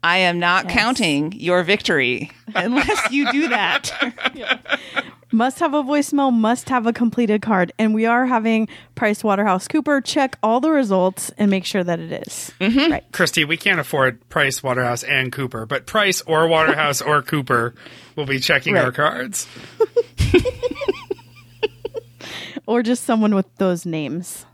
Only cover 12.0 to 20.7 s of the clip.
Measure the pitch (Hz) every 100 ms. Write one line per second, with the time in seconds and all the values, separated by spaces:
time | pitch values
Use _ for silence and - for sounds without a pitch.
12 | 165 - - - - - 190 247 320 -
13 | - - 175 - 147 165 202 180 139 147
14 | 131 117 _ - 139 131 135 127 123 120
15 | - 143 131 127 131 117 110 135 - 220
16 | 202 180 - 156 165 160 160 151 151 139
17 | 147 147 131 151 131 123 117 120 - -
18 | - - 139 135 131 147 165 190 127 127
19 | 147 - 131 196 - - - - 440 -
20 | 466 - - 359 494 494 494